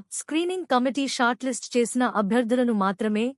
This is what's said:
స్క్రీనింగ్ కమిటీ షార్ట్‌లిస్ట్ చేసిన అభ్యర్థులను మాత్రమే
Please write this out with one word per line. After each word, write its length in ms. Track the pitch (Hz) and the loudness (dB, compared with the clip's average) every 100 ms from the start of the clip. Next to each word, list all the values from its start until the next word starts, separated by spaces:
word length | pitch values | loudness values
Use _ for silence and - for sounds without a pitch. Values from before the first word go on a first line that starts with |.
| - | -6
స్క్రీనింగ్ 560 | - - 311 349 370 330 | -12 -4 -2 -2 -2 0
కమిటీ 380 | 254 262 269 269 | 2 2 -2 -2
షార్ట్‌లిస్ట్ 600 | - 240 247 262 233 - | 0 0 0 -4 -6 -2
చేసిన 340 | 247 226 247 247 | 0 0 2 0
అభ్యర్థులను 600 | 202 196 233 226 254 240 | 2 2 2 2 2 2
మాత్రమే 520 | 214 190 190 214 208 240 | 2 0 0 0 0 -2